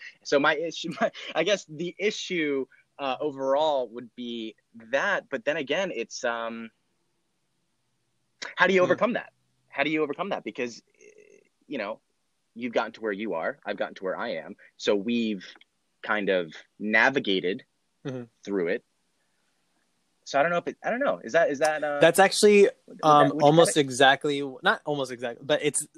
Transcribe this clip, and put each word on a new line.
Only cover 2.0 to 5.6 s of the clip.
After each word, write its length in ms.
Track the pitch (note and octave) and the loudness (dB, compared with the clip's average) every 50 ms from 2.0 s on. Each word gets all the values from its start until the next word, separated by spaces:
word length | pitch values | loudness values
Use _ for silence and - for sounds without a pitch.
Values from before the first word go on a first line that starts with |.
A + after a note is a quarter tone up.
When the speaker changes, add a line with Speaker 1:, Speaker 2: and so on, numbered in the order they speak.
| F#3+ A3 - - - - F#3 E3+ D#3 D3 C#3 C3+ B2+ - _ _ _ _ _ - | -4 -4 -4 -6 -6 -6 -4 -2 -2 -2 -2 -4 -4 -6 _ _ _ _ _ -8
Speaker 1:
uh, 160 | C#3 C3+ B2+ - | -6 -4 -4 -4
overall 640 | D3+ D3+ C3+ C3+ C3+ C3+ C3+ C#3+ D#3 D#3 C#3+ C3+ B2 G#2 | -4 -6 -4 -2 0 0 2 2 2 2 0 0 -2 -4
would 240 | A2+ B2 B2+ A2+ _ | -8 -12 -14 -14 _
be 400 | - B2 A#2+ A#2 A#2 A2 A2 - _ _ _ - A2+ A2+ A2 | -10 -10 -8 -8 -8 -8 -10 -12 _ _ _ -20 -20 -8 -4
that. 380 | B2+ C#3+ F3+ G3+ F#3 D3 - _ | -2 -2 0 0 -2 -2 -4 _
But 160 | C#3 A#2+ - | -8 -4 -4
then 120 | C#3+ D3+ | -4 -4
again, 340 | E3 | -4